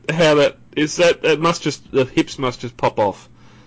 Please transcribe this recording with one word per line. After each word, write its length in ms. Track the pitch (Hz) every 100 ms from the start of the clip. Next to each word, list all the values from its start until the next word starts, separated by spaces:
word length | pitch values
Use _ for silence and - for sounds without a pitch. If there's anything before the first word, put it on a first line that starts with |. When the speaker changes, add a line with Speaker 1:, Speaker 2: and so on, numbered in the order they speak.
| -
Speaker 1:
like 40 |
Speaker 2:
how 240 | 160 156
that 240 | 147 143 - - 147
is. 200 | 151 -
That, 260 | 170 -
that 180 | 156 151
must 220 | 165 170
just, 280 | 151 - -
the 140 | 135
hips 340 | 127 160 147 -
must 220 | 127 -
just 160 | 120 -
pop 220 | 120 113
off. 300 | 101 - - - - -